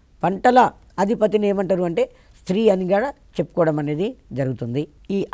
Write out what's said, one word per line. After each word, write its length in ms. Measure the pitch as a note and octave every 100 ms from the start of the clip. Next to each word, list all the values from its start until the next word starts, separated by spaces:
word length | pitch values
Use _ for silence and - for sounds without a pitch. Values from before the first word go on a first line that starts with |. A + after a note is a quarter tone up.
| _ _
పంటల 480 | E3+ F#3+ B3 B3+ A3 - - -
అధిపతిని 480 | G3 A3+ G#3+ G#3+ G3+
ఏమంటారు 360 | G3 F#3+ F3+
అంటే 280 | F3 E3+ C4 - - -
స్త్రీ 260 | - F#3+ A3
అని 180 | F#3+ F3+
కూడా 220 | G3 C4+
చెప్పుకోవడం 720 | - - - F3 - D#3+ D3+
అనేది 360 | D3 D3+ G#3+ B3+ -
జరుగుతుంది. 540 | B2 C3+ A#2+ A#2 B2+ D#3 - -
ఈ 140 | G3 -